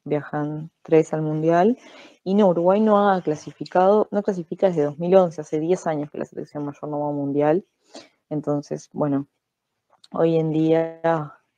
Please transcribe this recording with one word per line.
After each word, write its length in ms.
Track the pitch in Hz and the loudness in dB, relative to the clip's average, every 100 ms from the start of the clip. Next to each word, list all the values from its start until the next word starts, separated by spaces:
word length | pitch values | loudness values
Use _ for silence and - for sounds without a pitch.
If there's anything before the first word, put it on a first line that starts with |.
viajan 640 | 143 147 147 151 147 151 160 _ | -6 -6 -4 -6 -6 -6 -12 _
tres 300 | - 160 160 | 2 2 2
al 100 | 156 | -2
Mundial. 560 | 156 156 160 170 196 254 - - - _ | -4 -2 2 4 2 0 -8 -20 -20 _
Y 100 | 180 | -2
no, 140 | 196 202 | 2 4
Uruguay 320 | 170 175 202 | 4 2 2
no 300 | 220 202 202 | 4 4 2
ha 120 | 185 | 0
clasificado, 840 | 151 151 - - 151 180 185 214 - | -2 -6 -8 -14 -4 2 4 4 2
no 120 | 202 | -2
clasifica 460 | 202 185 165 180 190 | -4 -4 -6 -2 0
desde 160 | 170 | 2
dos 140 | 147 143 | -2 -2
mil 160 | 170 | 2
once, 260 | 190 180 160 | 4 4 -2
hace 200 | 151 156 | -6 -4
diez 260 | 160 180 175 | -2 -2 -2
años 240 | 156 147 | -4 -6
que 80 | - | -10
la 60 | |
selección 400 | - - 151 147 | -12 -12 -12 -10
mayor 240 | 143 143 151 | -10 -10 -8
no 120 | 147 | -6
va 60 | 147 | -4
a 40 | |
un 60 | 143 | -4
Mundial. 480 | 139 139 147 170 - _ _ - - _ - | -4 0 2 0 -2 _ _ -20 -20 _ -8
Entonces, 580 | 151 151 147 - 151 - | -6 -4 -4 -6 -10 -10
bueno, 340 | - 151 139 139 _ _ _ _ _ _ _ _ | -4 -2 -2 -6 _ _ _ _ _ _ _ _
hoy 260 | - 165 165 | -2 0 2
en 140 | 160 | 0
día, 840 | 156 160 160 165 165 165 165 147 - _ | 0 2 2 0 -4 -2 -2 -4 -14 _